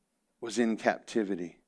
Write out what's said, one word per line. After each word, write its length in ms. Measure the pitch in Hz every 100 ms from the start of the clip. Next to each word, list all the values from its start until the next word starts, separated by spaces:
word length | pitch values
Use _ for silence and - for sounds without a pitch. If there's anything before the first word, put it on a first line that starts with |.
| _ _ _ _
was 180 | 120 104
in 160 | 117 107
captivity. 840 | 117 92 - 117 98 92 87 -